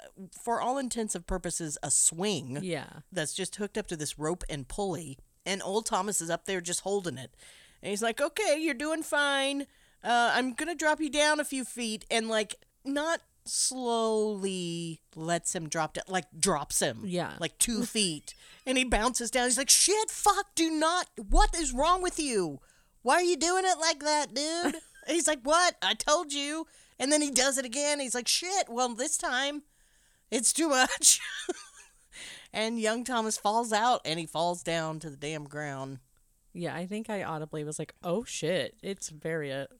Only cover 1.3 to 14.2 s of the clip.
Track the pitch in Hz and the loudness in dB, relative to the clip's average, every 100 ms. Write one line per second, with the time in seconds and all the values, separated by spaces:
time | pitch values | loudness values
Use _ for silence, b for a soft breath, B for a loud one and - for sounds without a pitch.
1.3 | 185 175 - 160 147 151 - - 160 208 | -4 -4 -4 -6 -6 0 2 2 2 -2
2.3 | 175 131 143 185 151 - 147 - 180 151 | -2 -4 -6 -6 -6 -8 -16 -8 -4 -4
3.3 | - 190 - 208 220 - 160 147 - 151 | -4 -6 -4 -6 -4 -6 -6 -6 -4 -4
4.3 | 175 - 143 127 - 196 180 151 131 - | -4 -4 -8 -8 -4 -2 -4 -8 -14 -18
5.3 | _ 170 190 180 208 226 202 202 - 165 | _ -4 -4 0 -2 0 0 0 -2 -2
6.3 | 170 - 185 175 175 190 202 175 127 120 | -4 -2 -4 -2 -4 0 -2 -2 -6 -12
7.3 | - B B B B 180 196 233 226 302 | -18 B B B B -6 -2 0 0 -2
8.3 | - 392 294 330 240 302 320 311 294 285 | 0 2 2 2 0 -2 -2 0 0 2
9.3 | 277 277 277 277 b b b 214 240 233 | 2 0 -2 -6 b b b 2 4 4
10.3 | 240 254 233 311 330 311 302 302 294 302 | 4 0 -2 -6 0 2 2 0 4 4
11.3 | 302 277 269 233 240 226 220 - 226 226 | 4 0 -4 -6 -6 -6 -6 0 0 2
12.3 | 220 208 - _ _ 269 285 320 330 - | 0 0 -6 _ _ -4 -2 0 -2 -4
13.3 | _ - - - 262 240 233 226 220 | _ -6 -2 -2 -2 0 2 2 2